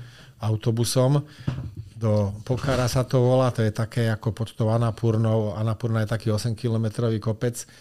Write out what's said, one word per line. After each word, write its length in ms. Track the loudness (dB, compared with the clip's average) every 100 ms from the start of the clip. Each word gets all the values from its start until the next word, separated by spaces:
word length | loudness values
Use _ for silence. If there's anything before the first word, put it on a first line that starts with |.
| -8 -20 -20 -6
autobusom. 800 | -2 -2 0 0 0 2 4 2 0 -8 -8 -8 -10 -12 -16
Do 200 | -2 2 2 2 -2
Pokhara 420 | -4 -2 0 0 2
sa 180 | 0
to 160 | 2 4
volá, 280 | 4 4 4
to 100 | 2
je 80 | 0
také 380 | 0 -2 0 0
ako 240 | 0 -4
pod 160 | -4 -6
tou 180 | -2 0
Annapurnou. 840 | 2 0 0 0 2 2 2 0
Annapurna 480 | -2 -2 -2 -2 -2
je 80 | -2
taký 200 | -2 -2
osem 220 | -2 -2
kilometrový 640 | -4 -2 -2 -2 -2 -2 -2
kopec, 420 | -2 -2 -4 -6 -12 -20